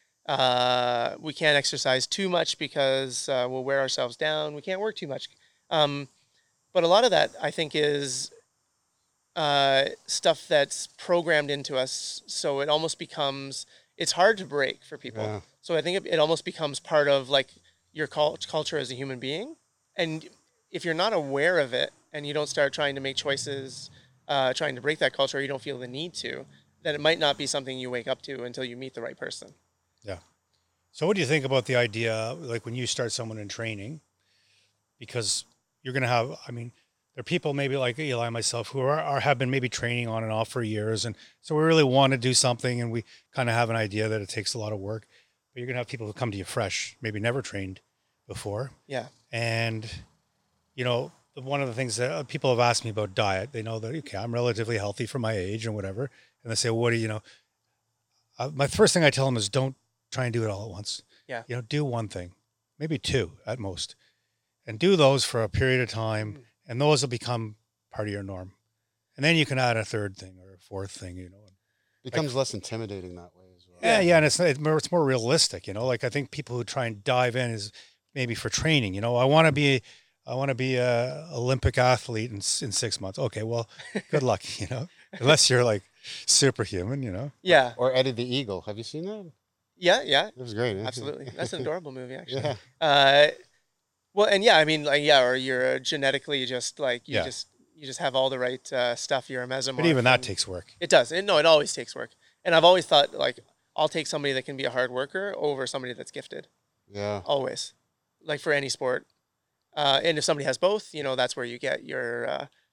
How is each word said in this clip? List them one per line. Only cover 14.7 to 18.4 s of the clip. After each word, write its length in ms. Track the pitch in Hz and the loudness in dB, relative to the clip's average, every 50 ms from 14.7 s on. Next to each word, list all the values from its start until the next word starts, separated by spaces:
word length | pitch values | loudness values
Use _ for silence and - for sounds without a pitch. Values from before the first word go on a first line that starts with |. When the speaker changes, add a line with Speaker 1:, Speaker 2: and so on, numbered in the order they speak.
| - - - | -4 -6 -12
Speaker 1:
for 140 | - 156 135 | -18 -16 -14
people. 260 | - 123 104 110 110 | -14 -12 -8 -6 -6
Speaker 2:
Yeah. 160 | 104 107 101 - _ _ _ | -6 -6 -8 -10 _ _ _
Speaker 1:
So 140 | - - 170 | -8 -4 -2
I 60 | 156 | -2
think 240 | 151 175 180 196 - | 0 -2 -2 -4 -4
it, 80 | - 170 | -2 0
it 60 | 156 | 2
almost 240 | 151 156 165 151 - | 2 2 2 0 -4
becomes 360 | 180 - - 160 143 139 - | -6 -8 -6 -6 -6 -6 -8
part 280 | - - 160 151 147 143 | -6 0 2 2 4 4
of, 220 | 143 139 131 123 | 4 2 2 2
like, 200 | 139 135 127 - - _ _ _ _ _ _ _ - | 0 0 0 0 -6 _ _ _ _ _ _ _ -10
your 140 | 151 151 - | -8 -8 -4
cul-, 300 | - 151 147 151 - - | -2 0 0 0 0 -2